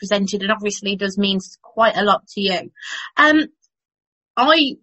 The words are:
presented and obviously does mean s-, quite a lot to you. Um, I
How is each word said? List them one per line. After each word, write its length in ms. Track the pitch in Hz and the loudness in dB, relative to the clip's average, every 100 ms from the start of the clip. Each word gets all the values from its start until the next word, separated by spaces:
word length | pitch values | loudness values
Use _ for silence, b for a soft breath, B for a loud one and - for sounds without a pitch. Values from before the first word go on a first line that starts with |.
presented 420 | 190 202 196 202 | -4 -2 0 -4
and 80 | 196 | -2
obviously 460 | 214 208 202 202 202 | -2 -4 -6 -6 -4
does 200 | 202 196 | -4 -2
mean 200 | 202 190 | -2 -2
s-, 220 | - - | -6 -20
quite 340 | _ - 226 190 | _ 2 2 2
a 60 | |
lot 240 | 208 196 _ | 0 0 _
to 100 | - | -6
you. 320 | 190 175 - _ B B B - | -4 -4 -6 _ B B B 2
Um, 300 | 302 311 - _ _ _ _ _ _ _ _ - | 4 4 0 _ _ _ _ _ _ _ _ 0
I 360 | 269 320 277 - | 4 4 2 -4